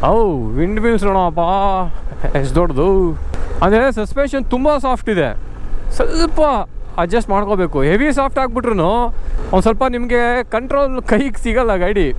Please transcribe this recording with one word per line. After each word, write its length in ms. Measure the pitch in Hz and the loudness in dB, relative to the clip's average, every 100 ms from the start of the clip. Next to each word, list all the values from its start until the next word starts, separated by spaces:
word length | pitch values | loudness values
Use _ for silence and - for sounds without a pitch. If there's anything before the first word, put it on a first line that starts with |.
ಔ, 340 | 131 214 214 147 113 | 2 2 2 0 -2
ವಿಂಡ್ 340 | 117 175 214 | 0 0 0
ಮಿಲ್ಸ್ 220 | 233 226 | 2 2
ನೋಡಪ್ಪ 360 | 196 190 180 160 170 196 196 190 180 - - - - 147 | 2 2 0 0 0 2 0 0 0 -2 -4 -2 0 0
ಎಷ್ಟು 200 | 135 139 | 0 2
ದೊಡ್ಡದು. 560 | 175 131 170 190 180 156 - - - - | 2 2 2 2 2 -2 -4 -2 -2 0
ಅಂದ್ರೆ 280 | 175 214 269 | 2 2 2
ಸಸ್ಪೆನ್ಷನ್ 540 | 220 208 269 277 277 247 | -2 -4 -2 -2 -2 -2
ತುಂಬಾ 320 | 247 277 294 | 0 2 0
ಸಾಫ್ಟ್ 320 | 262 247 - | 0 -2 -2
ಇದೆ, 280 | 196 139 101 - - - - - | 0 0 -2 -6 -8 -2 -2 0
ಸ್ವಲ್ಪ 500 | - 254 330 330 330 302 247 180 - - - | 2 2 2 2 2 2 0 -4 -8 -8 -4
ಅಡ್ಜಸ್ಟ್ 320 | 170 220 214 | 0 0 2
ಮಾಡ್ಕೋಬೇಕು. 520 | 196 202 208 175 139 | 0 0 0 0 0
ಹೆವಿ 320 | 139 196 294 | 2 2 2
ಸಾಫ್ಟ್ 260 | 285 269 269 | 0 0 -2
ಆಗ್ಬಿಟ್ರುನು 680 | 262 233 247 208 165 226 240 - - - - | -2 -2 -2 0 0 0 0 -2 -2 -4 0
ಒಂದ್ 80 | 190 | 2
ಸ್ವಲ್ಪ 220 | 220 220 262 | 2 2 0
ನಿಮ್ಗೆ 540 | 247 240 240 240 240 | -2 -2 0 0 0
ಕಂಟ್ರೋಲ್ 580 | 233 220 254 277 277 262 | -2 -4 -2 0 0 -2
ಕೈಗೆ 420 | - 214 277 - | 0 0 0 -2
ಸಿಗಲ್ಲ 320 | 233 220 240 190 | -2 0 0 0
ಗಾಡಿ. 380 | 180 202 156 | 0 0 0